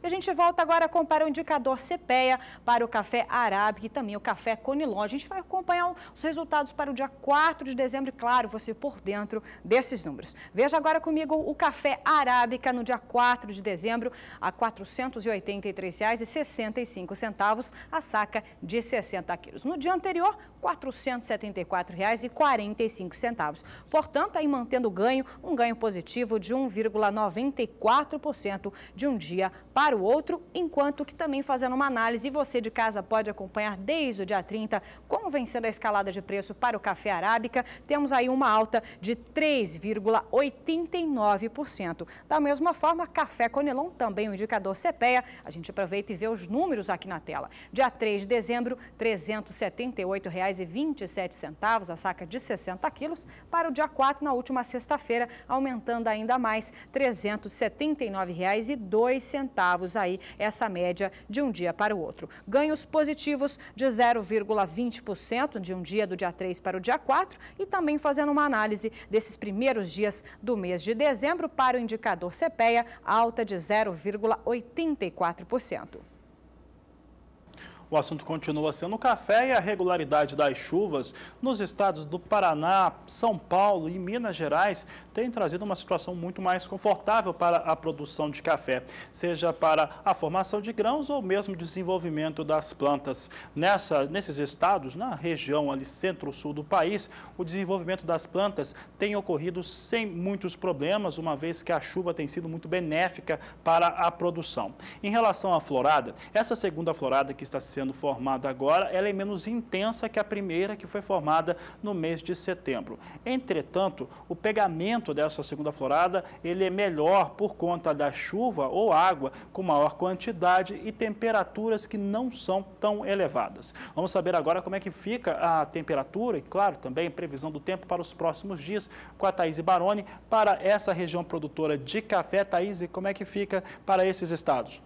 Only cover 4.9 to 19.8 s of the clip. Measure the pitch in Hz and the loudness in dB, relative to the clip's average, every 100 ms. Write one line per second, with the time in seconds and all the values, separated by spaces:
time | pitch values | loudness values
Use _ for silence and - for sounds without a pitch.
4.9 | 202 208 269 - 381 349 381 359 349 349 | -2 -2 -4 -6 -10 -4 -4 0 0 0
5.9 | 349 - - 311 320 330 302 285 - 285 | -4 -14 -6 -4 -4 0 0 0 -4 -4
6.9 | 254 269 - - 285 320 311 269 254 254 | -2 -6 -4 2 4 4 0 -6 -2 -2
7.9 | 269 269 262 233 247 226 220 226 220 285 | -2 -6 -4 2 2 2 -6 -8 -6 -8
8.9 | 240 196 202 202 220 - - 170 233 254 | -6 -6 -6 -4 -6 -8 -16 2 4 4
9.9 | 247 165 139 - - - 185 269 311 302 | -2 -6 -8 -12 -14 -8 2 4 4 2
10.9 | 320 320 311 311 311 302 294 311 - 285 | 2 2 -2 2 0 0 0 0 2 -2
11.9 | 269 - 302 254 247 240 247 262 247 233 | 0 4 4 6 4 4 0 -2 -2 -2
12.9 | 240 - 240 247 247 226 196 196 180 202 | -4 0 2 4 2 -2 -6 -4 -4 -2
13.9 | 233 208 - - - 180 - 233 220 190 | -2 -4 -8 -18 -4 -4 0 -2 -2 -8
14.9 | - 254 247 220 208 196 202 202 196 185 | -4 -4 -4 -2 -2 -4 -6 -6 -6 -6
15.9 | 165 214 233 226 311 294 - 220 220 240 | -2 0 0 -2 -4 -4 -4 -4 -4 -6
16.9 | - 180 196 226 202 202 220 254 - - | -6 -8 -6 -6 0 2 2 -2 -12 -6
17.9 | 320 - 220 208 220 - - 165 226 233 | -6 -2 -2 0 -4 -6 -14 -4 -4 0
18.9 | 233 - 190 175 175 - - 262 320 | -2 -2 -6 -4 -6 -6 -8 -6 -2